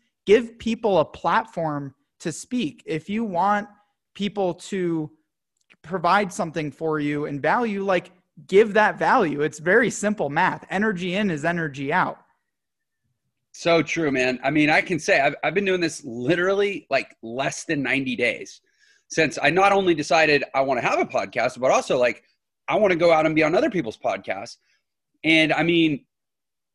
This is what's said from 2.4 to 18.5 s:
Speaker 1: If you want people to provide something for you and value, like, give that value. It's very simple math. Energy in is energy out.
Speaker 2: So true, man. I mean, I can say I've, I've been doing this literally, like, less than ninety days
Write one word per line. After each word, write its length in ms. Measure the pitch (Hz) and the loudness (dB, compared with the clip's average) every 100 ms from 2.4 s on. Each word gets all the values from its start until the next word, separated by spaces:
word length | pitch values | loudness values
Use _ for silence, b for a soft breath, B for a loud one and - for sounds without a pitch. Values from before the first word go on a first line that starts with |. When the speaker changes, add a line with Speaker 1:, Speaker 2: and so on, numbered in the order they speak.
| - 247 165 - - | -8 -4 -4 -8 -8
Speaker 1:
If 240 | 160 - | -8 -6
you 140 | 208 | -6
want 440 | 233 170 196 208 208 - _ _ _ | -4 -2 0 0 -4 -14 _ _ _
people 400 | - 202 208 190 | -8 -6 -2 -2
to 560 | 165 - 202 175 165 151 - _ _ _ _ _ _ | -4 -8 -4 -2 -4 -6 -12 _ _ _ _ _ _
provide 500 | - 185 226 196 208 | -10 -2 2 2 2
something 380 | - 170 160 151 | -4 -6 -4 -6
for 300 | - 160 151 | -6 -4 -2
you 260 | 147 147 151 | -2 -4 -4
and 160 | 143 | -2
value, 420 | 147 208 240 196 | 0 0 0 -2
like, 280 | 196 180 180 _ _ - 143 | 0 -2 -2 _ _ -20 2
give 280 | 190 220 | 4 6
that 240 | 202 208 160 | 4 2 2
value. 440 | 165 247 180 143 | 2 4 2 0
It's 160 | 151 - | -4 -2
very 320 | 160 208 220 | 2 2 2
simple 400 | - 202 208 147 | -2 -4 -2 -2
math. 340 | 151 180 151 - | 0 0 -2 -6
Energy 440 | 185 220 180 180 | -2 -2 -2 -4
in 160 | 185 208 | -2 -2
is 140 | 156 | -2
energy 480 | 151 175 160 135 139 | -2 -2 -4 -6 -2
out. 260 | 175 151 - _ _ _ _ _ _ _ _ _ _ _ _ _ | 0 -2 -4 _ _ _ _ _ _ _ _ _ _ _ _ _
Speaker 2:
So 300 | - 170 170 | -6 0 2
true, 280 | 156 170 156 | 2 -2 0
man. 280 | 135 127 127 | 0 0 -2
I 80 | 135 | -2
mean, 200 | 151 151 | 2 4
I 100 | 165 | 2
can 180 | 196 170 | 0 -2
say 220 | 175 185 | 2 2
I've, 160 | 160 143 | 2 0
I've 100 | 151 | -2
been 120 | 170 196 | -2 -2
doing 140 | 185 | -2
this 220 | 165 - | -2 -6
literally, 840 | - 117 123 170 180 196 202 190 - | -10 -6 -2 0 0 0 -2 -4 -2
like, 260 | 135 110 _ | -2 -2 _
less 420 | 113 120 143 - | -10 -6 -6 -6
than 180 | - 151 | -6 -4
ninety 340 | 127 135 131 113 | -2 -2 -2 -2
days 440 | 120 78 - | -2 -2 -10